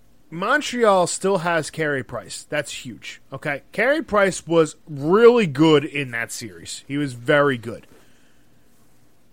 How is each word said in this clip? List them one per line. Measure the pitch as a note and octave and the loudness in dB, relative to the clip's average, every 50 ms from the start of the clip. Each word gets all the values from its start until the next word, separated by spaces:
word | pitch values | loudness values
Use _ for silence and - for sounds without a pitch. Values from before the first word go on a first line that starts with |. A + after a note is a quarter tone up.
| _ _ _ _ _ - | _ _ _ _ _ -16
Montreal | D#3 E3+ F#3+ A3+ C#4 D4+ - - B3 B3 A#3 G#3+ G3 F#3 F3 | -10 -8 -4 -2 -2 -2 -2 -4 -4 0 2 4 4 4 2
still | D#3+ - - - F#3+ G3+ F3+ | 0 -2 -4 -2 -2 -2 0
has | D#3+ F3+ E3+ E3 D3 - | -2 -2 -2 -2 -4 -6
Carey | - D#3+ D#3+ D3 C#3+ C3 A#2+ | -6 -6 -4 -4 -4 -4 -6
Price. | - B2+ A2 F#2+ - - - - - | -8 -12 -12 -12 -12 -16 -16 -14 -8
That's | D3+ D3 C#3+ - - - - | -8 -8 -6 -8 -12 -14 -14
huge. | C3 G#2 - - - - - _ - C#3 | -14 -16 -16 -16 -18 -18 -18 _ -16 -16
Okay, | C3+ - D#3 C#3+ C3 _ _ | -10 -8 -8 -8 -8 _ _
Carey | - - A3 C4 D4 E4 A#3 | -4 -2 0 0 0 -2 -4
Price | - G#3 G#3 G3 F#3+ - - - | -2 0 2 2 2 0 -6 -6
was | D#3+ E3 E3 D#3+ D3+ - _ _ - | 0 2 2 2 2 0 _ _ -14
really | D3+ C3+ C#3 D#3 F#3 A3 A#3 A#3 B3 A#3+ G#3+ | -12 -6 -2 2 4 8 8 8 8 8 2
good | D#3+ C3 C3+ D#3+ D#3+ D#3 C#3+ C#3+ | 0 2 4 4 6 6 4 2
in | D3+ - C#3+ C#3 B2+ | 0 -6 -6 -8 -6
that | A#2+ A#2 A#2 A2 - | -6 -8 -8 -8 -10
series. | - B2 G#2+ F2 E2 E2 - - - - - | -12 -12 -14 -16 -16 -16 -16 -16 -16 -12 -8
He | C#3 C#3+ | -6 -4
was | D3 C3+ B2 | -4 -6 -8
very | A#2+ A#2+ C3 D3+ D3 C#3+ C#3+ C3 | -10 -2 2 2 4 4 2 0
good. | A#2 G#2+ A#2 G2+ D#2+ - _ - - _ - - _ _ _ _ _ _ _ _ _ _ _ _ _ _ _ _ _ _ _ _ _ _ _ | -4 -8 -12 -14 -14 -18 _ -20 -20 _ -20 -20 _ _ _ _ _ _ _ _ _ _ _ _ _ _ _ _ _ _ _ _ _ _ _